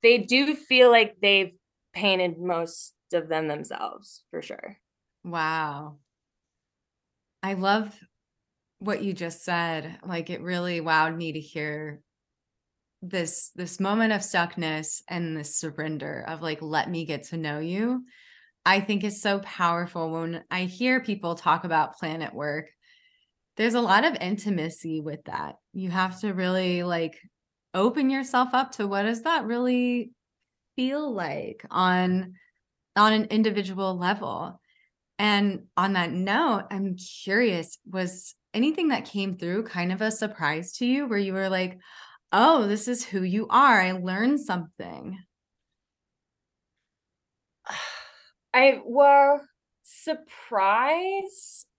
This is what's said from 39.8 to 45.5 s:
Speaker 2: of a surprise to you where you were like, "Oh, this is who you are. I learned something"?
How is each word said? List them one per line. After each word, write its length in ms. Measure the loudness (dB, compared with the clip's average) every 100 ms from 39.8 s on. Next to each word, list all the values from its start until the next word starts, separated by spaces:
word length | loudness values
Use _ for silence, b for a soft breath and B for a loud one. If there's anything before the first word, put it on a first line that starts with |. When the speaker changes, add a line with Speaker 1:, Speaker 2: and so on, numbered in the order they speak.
| -2
Speaker 2:
of 100 | 0
a 80 | -2
surprise 640 | -2 -6 -2 -2 -2 -6
to 120 | -4 0
you 200 | 0 0
where 120 | -2
you 140 | -2
were 160 | -2 0
like, 300 | 0 -2 -6 B B B B _
"Oh, 340 | 6 6 6 4
this 220 | 0 -2
is 160 | -4
who 180 | -4 -2
you 240 | 0 -2 2
are. 300 | 6 6 6
I 120 | 4
learned 480 | 0 -4 0 0 0
something"? 800 | 0 -4 -4 _ -14 -12 -12 -14 -16 _ _